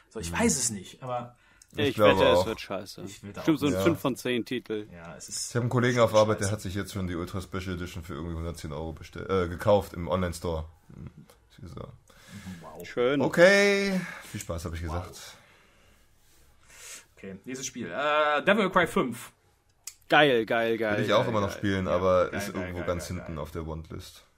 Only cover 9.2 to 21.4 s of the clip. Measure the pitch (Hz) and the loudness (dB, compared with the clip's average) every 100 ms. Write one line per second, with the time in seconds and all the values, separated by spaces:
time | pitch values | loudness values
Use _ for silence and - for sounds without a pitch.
9.2 | - 95 85 87 110 101 - 85 85 92 | -2 0 0 -2 4 4 2 -6 -4 -2
10.2 | 90 80 90 80 78 - - - - - | -2 -4 -6 -6 -8 -16 -20 -20 -18 -20
11.2 | - _ _ - 87 - - - _ - | -20 _ _ -20 -18 -16 -16 -20 _ -20
12.2 | - 101 92 87 82 - - - 123 143 | -20 -18 -16 -16 -16 -16 -8 0 2 2
13.2 | 151 170 180 202 202 196 196 185 175 - | 2 8 8 8 6 4 0 -2 -4 -12
14.2 | - 107 - 82 82 80 85 85 87 - | -14 -12 -8 -8 -6 -8 -6 -6 -8 -14
15.2 | - - - _ _ _ _ _ _ _ | -18 -20 -20 _ _ _ _ _ _ _
16.2 | _ _ _ _ - - - - - _ | _ _ _ _ -20 -20 -18 -18 -20 _
17.2 | 98 95 123 131 139 127 92 101 147 151 | -16 -14 -12 -10 -10 -8 -8 -4 0 2
18.2 | 151 147 135 208 185 185 165 202 135 117 | 2 2 4 4 4 2 2 2 0 -2
19.2 | - _ _ _ _ _ - - - 151 | -14 _ _ _ _ _ -20 -14 4 6
20.2 | 151 120 110 120 117 113 110 104 104 104 | 8 6 2 0 2 0 0 0 4 4
21.2 | 123 110 | 4 2